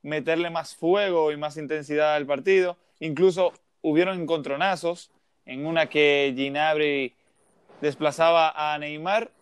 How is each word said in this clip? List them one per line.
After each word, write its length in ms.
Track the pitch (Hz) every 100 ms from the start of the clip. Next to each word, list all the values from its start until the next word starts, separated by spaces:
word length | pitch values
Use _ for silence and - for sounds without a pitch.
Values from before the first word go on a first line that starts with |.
meterle 480 | 143 151 160 165 170
más 260 | 165 -
fuego 560 | - 165 202 202 170 156
y 60 | 147
más 200 | 151 147
intensidad 580 | 143 156 147 151 151
al 100 | 151
partido. 520 | 139 139 185 190 180 175 _ _
Incluso 520 | 165 143 185 175 175 - _ _
hubieron 400 | 160 151 180 185
encontronazos, 920 | 156 165 139 139 190 170 170 175 - _ _ _
en 200 | - 131
una 220 | 151 165 151
que 460 | 147 147 143 139
Gnabry 800 | 127 139 143 156 156 151 139 127 _ _ _ _ _ _ -
desplazaba 720 | 147 139 156 139 165 170 160 156 151
a 40 | 151
Neymar 520 | 147 151 165 214 233 _